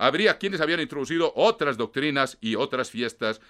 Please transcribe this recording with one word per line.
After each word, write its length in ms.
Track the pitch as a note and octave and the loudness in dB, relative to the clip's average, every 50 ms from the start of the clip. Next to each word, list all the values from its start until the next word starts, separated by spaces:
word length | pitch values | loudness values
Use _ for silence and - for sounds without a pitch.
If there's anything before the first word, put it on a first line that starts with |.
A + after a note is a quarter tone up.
habría 380 | - C3 C3 D#3+ G#3+ G#3 E3 - | 2 2 2 4 2 2 2 2
quienes 220 | - G3 G3 E3 | -2 -4 -2 0
habían 180 | D#3+ D3+ E3 E3+ | 0 0 0 -2
introducido 540 | D#3 C3 - C#3+ C3+ B2 D#3+ E3 E3+ D3 - | -2 -4 -6 -8 -6 -4 -2 0 0 0 2
otras 420 | A2+ - B2+ C#3+ - D#3 C#3+ C3 | 4 4 4 4 2 0 -2 0
doctrinas 600 | A2 A#2+ G#2+ - C#3 C#3 D3+ C#3+ C#3 C3+ C3 - - | -2 -4 -4 -2 -2 -2 0 0 0 0 0 -2 -6
y 140 | - A2+ A2+ | -4 -2 0
otras 340 | G#2 C3+ C3+ - B2+ B2+ - | 0 -2 -2 -2 -4 -4 -4
fiestas, 520 | - A2 A#2+ A2+ A2+ - A#2 A2 A2 - - _ | -4 -4 -4 -4 -4 -4 -4 -4 -4 -4 -10 _